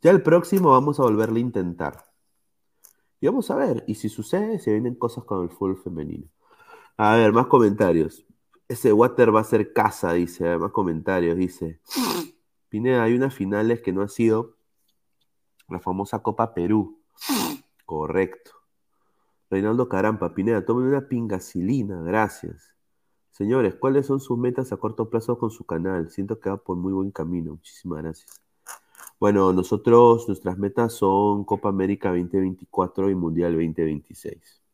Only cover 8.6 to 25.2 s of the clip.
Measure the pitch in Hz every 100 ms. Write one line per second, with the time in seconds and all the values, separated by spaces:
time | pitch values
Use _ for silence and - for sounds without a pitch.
8.6 | _ 117 127 104 123 123 117 107 113 110
9.6 | 104 - 107 - 90 87 85 - 85 85
10.6 | 90 - 92 80 82 92 85 85 92 -
11.6 | 82 80 _ - 247 - - _ _ _
12.6 | _ 107 123 127 113 123 135 - 95 104
13.6 | 110 117 - 92 104 - 113 110 113 _
14.6 | _ _ _ _ _ _ _ _ _ _
15.6 | _ 90 92 92 98 117 - 101 117 -
16.6 | 87 107 98 - _ _ - 262 - -
17.6 | _ _ - 78 78 87 92 - - _
18.6 | _ _ _ _ _ _ _ _ _ 95
19.6 | 104 120 123 95 104 107 87 - 101 113
20.6 | 92 120 127 139 135 123 113 95 - 90
21.6 | 92 135 101 92 82 107 107 - 82 78
22.6 | _ _ _ _ _ _ _ _ 101 127
23.6 | 107 - 135 135 135 139 135 120 127 127
24.6 | 127 101 107 110 110 113